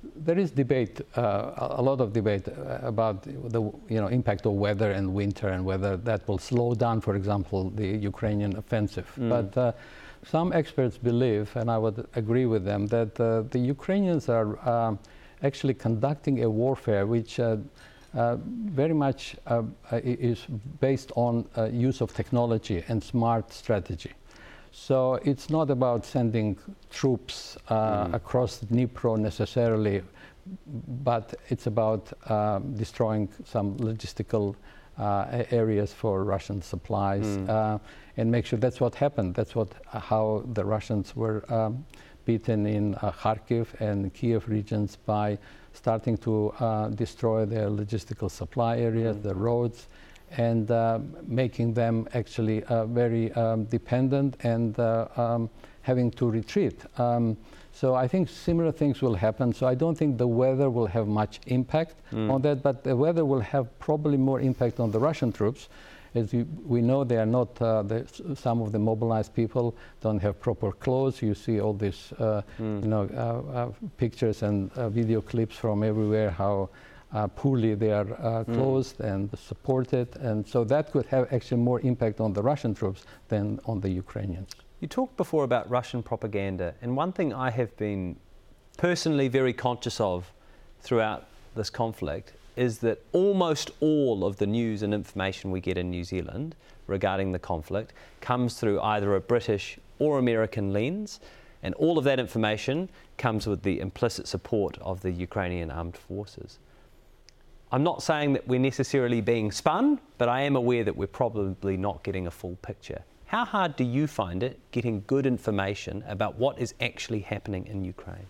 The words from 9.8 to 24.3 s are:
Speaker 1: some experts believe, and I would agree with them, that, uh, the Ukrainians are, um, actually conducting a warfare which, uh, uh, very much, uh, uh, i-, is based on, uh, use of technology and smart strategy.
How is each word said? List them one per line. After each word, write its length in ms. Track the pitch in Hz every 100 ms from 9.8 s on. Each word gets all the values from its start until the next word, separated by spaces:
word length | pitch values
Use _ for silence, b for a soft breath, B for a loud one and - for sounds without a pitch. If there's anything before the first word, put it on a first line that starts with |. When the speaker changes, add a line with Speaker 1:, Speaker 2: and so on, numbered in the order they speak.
| B B B B
Speaker 1:
some 280 | - 156 175
experts 460 | 165 143 - 127 -
believe, 520 | 120 120 127 104 107 123
and 120 | 117
I 100 | 113
would 280 | 110 110 -
agree 320 | - 107 120 127
with 180 | 110
them, 220 | 92 104 101
that, 300 | 117 110 -
uh, 220 | 113 113 110
the 80 | 123
Ukrainians 720 | 123 139 - 196 190 165 -
are, 400 | 117 107 104 123
um, 300 | 117 113 101 B B B B
actually 320 | 139 - 139
conducting 680 | 123 117 110 135 151 - 131
a 60 | 117
warfare 580 | 107 127 131 - 101 101
which, 320 | 117 113 -
uh, 180 | 117 110 - B B B B -
uh, 200 | 117 120 - 240 208 143
very 140 | 156
much, 420 | 156 139 131 - - -
uh, 160 | 117 113 - -
uh, 60 | 117
i-, 40 | 123 120 120
is 160 | 113 - 113 131 -
based 320 | 131 135 - -
on, 280 | 120 117 - -
uh, 60 |
use 360 | 110 120 127 131
of 140 | 120
technology 680 | - - 120 120 110 - 90 -
and 140 | 113
smart 500 | - 120 117 117 -
strategy. 600 | - - 104 - 85 - - B